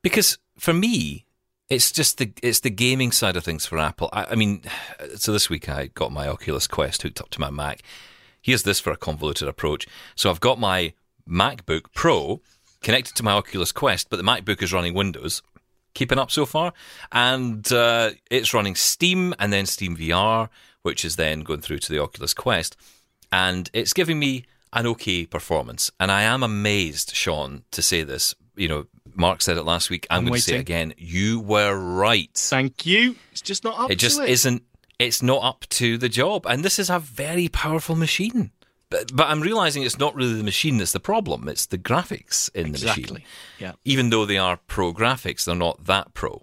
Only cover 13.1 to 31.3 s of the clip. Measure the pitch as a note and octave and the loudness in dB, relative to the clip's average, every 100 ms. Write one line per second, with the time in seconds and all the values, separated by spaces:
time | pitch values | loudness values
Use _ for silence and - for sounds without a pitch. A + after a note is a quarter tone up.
13.1 | - A2 G2+ - G2 E2+ - C#3 F#2 - | -2 2 2 0 -4 -4 0 0 0 -2
14.1 | G2 F#2 A#2 F#2 G2 F#2+ F#2 F2 F2 G2 | -2 2 0 0 -2 0 0 0 0 -2
15.1 | D#2 C2+ - _ _ _ _ _ - B2+ | -2 -6 -6 _ _ _ _ _ -6 0
16.1 | C3 C3 - C#3+ D#3 E3+ - - - - | 0 2 0 0 0 -2 -4 -20 -20 -2
17.1 | A#2+ B2 C3 B2 A2 G#2+ B2 A#2 A#2 A2+ | 2 4 2 -2 -4 2 4 4 4 2
18.1 | F#2+ _ B2+ A2+ A#2+ G2+ F2+ - - F3 | -2 _ 0 2 2 2 0 0 2 2
19.1 | F#3 F3+ - G#2 G2+ F#2+ - F#2+ E2+ D#2+ | 4 0 0 0 2 0 -4 -4 -4 0
20.1 | E2+ G#2 A2+ A2 _ - _ - - E2+ | 2 4 2 0 _ -20 _ -4 -2 -4
21.1 | D#2 D#2+ D#2 D#2 D2+ - D2 - D#2 D2 | 0 0 0 -4 -6 -4 -6 -2 -2 -2
22.1 | - C#2+ - - A2+ D#2+ - - _ _ | -4 -6 -2 0 0 -2 -8 -20 _ _
23.1 | _ _ F#2 F#2 F2+ F2 A2 A#2 - E3 | _ _ 0 2 0 -2 -4 -2 0 0
24.1 | D#3+ C#3+ C3 A#2+ _ _ A#2 A#2 A2+ - | 0 0 -4 -8 _ _ -2 -2 -2 -2
25.1 | F#2 D#2+ - - D#2+ A#1+ A#1 - _ F#2 | -2 -2 -8 -2 -2 -2 -4 -4 _ 2
26.1 | G2 G#2+ B2+ B2 G#2 G#2 G#2 E2+ C#2+ - | 2 2 2 0 0 0 2 0 -4 -4
27.1 | - - D2+ C#2 C#2 - - - F2 D2+ | -2 -2 -2 -4 -10 -12 -2 0 0 -2
28.1 | C2 - - _ - F2 D2+ D2 _ - | -2 -2 -4 _ -6 -2 -2 -6 _ -16
29.1 | F#2+ F2 F#2 - E2+ D#2+ F2 - F2 - | 0 2 2 0 0 0 0 -2 -4 -2
30.1 | E2+ A#2+ A#2+ A#2 D#2 C#2 E2+ E2 - E2+ | 0 0 0 0 0 -2 -4 -4 -8 -8
31.1 | F2 G#2 | -2 0